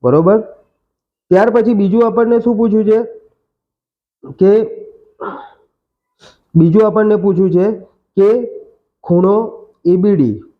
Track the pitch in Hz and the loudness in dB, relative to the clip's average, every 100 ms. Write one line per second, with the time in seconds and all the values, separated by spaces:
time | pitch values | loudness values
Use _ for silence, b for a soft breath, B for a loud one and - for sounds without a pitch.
0 | 123 143 165 220 214 - _ _ _ _ | 2 2 2 0 -2 -18 _ _ _ _
1 | _ _ _ 185 226 233 220 214 196 220 | _ _ _ 0 2 0 0 0 0 0
2 | 226 233 233 233 233 220 226 214 208 220 | 0 0 0 0 0 -2 0 0 -2 -4
3 | 233 - _ _ _ _ _ _ _ _ | -8 -12 _ _ _ _ _ _ _ _
4 | _ _ - - 190 214 220 - - - | _ _ -20 -2 2 2 0 -10 -18 -20
5 | _ _ - 285 - _ _ _ _ _ | _ _ -16 -14 -20 _ _ _ _ _
6 | _ _ b b _ 165 165 185 214 214 | _ _ b b _ 2 2 4 2 0
7 | 214 208 202 180 185 175 196 208 - _ | 0 0 0 0 0 0 -2 -4 -14 _
8 | _ - 202 240 233 - - _ _ _ | _ 0 0 0 -4 -14 -20 _ _ _
9 | - 175 185 208 226 - - _ 165 180 | -2 0 2 0 -2 -12 -20 _ -2 0
10 | 202 190 127 101 - | 0 0 0 -4 -12